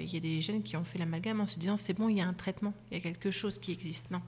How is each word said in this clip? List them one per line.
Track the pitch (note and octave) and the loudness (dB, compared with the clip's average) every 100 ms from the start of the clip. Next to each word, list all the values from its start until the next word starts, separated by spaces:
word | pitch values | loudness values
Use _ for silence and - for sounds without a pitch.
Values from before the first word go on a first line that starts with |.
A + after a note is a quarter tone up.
il | D#3+ | -2
y | F3 | -2
a | |
des | D#3+ D#3+ | 0 2
jeunes | D#3+ G#3+ | 2 0
qui | G#3 D#3+ | 0 -2
ont | |
fait | E3+ F3 | -2 -2
l'amalgame | E3 E3 G#3+ A3 | 0 0 0 2
en | G3+ | 0
se | E3+ | 0
disant, | F3 G#3 | 0 2
c'est | - | 2
bon, | F#3+ A3 | 2 4
il | G3+ | 6
y | |
a | F3+ | 4
un | |
traitement, | F3+ - F#3+ G#3 G3+ - | 0 -2 -2 -2 -4 -6
il | D#3+ | -4
y | |
a | |
quelque | E3+ E3+ G3 | -4 -2 0
chose | F#3+ G#3+ G3 | 2 0 -2
qui | - | -4
existe. | E3+ E3 E3 - | -4 -4 -6 -4
Non, | F3+ | -4